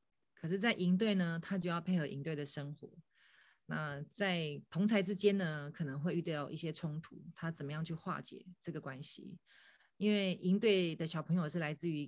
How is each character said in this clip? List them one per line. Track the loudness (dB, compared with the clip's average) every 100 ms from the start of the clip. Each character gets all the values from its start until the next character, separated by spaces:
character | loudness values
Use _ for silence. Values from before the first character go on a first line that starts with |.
| _ _ _ _
可 | -2
是 | 0
在 | 0
营 | 2 4 4
队 | 4 2
呢， | 2 -2
他 | -4 -2
就 | -2
要 | -2
配 | 2 2
合 | 0
营 | -4
队 | -4 -4
的 | -6
生 | -6 -8
活。 | -10 -14 -18 -20 _ _ -20 -20 _ -8
那 | -6 -4 -6 -8
在 | -2 0 0 -2 -6 -6
同 | 0 4
才 | 4
之 | 2 4
间 | 4 4
呢， | 2 -2 -6
可 | -6
能 | -4 -2
会 | 0 0
遇 |
到 | 0 -2 -4
一 | -6
些 | -6
冲 | -4 -4 -4
突， | -8 -12 -16
他 | -6 -6
怎 | -4 -4
么 |
样 | -4
去 | -4
化 | -6 -4 -6
解 | -6 -12 -16 -14
这 | -10
个 | -8
关 | -8 -8
系？ | -8 -8 -10 -16 _ -20 -20 -20 _ 0
因 | 2
为 | 4 2 2
营 | 4 6
队 | 6 6 4 0
的 | -2
小 | -2
朋 | 2 2
友 | 2
是 | 0
来 | -2
自 | -2 -2
于 | -2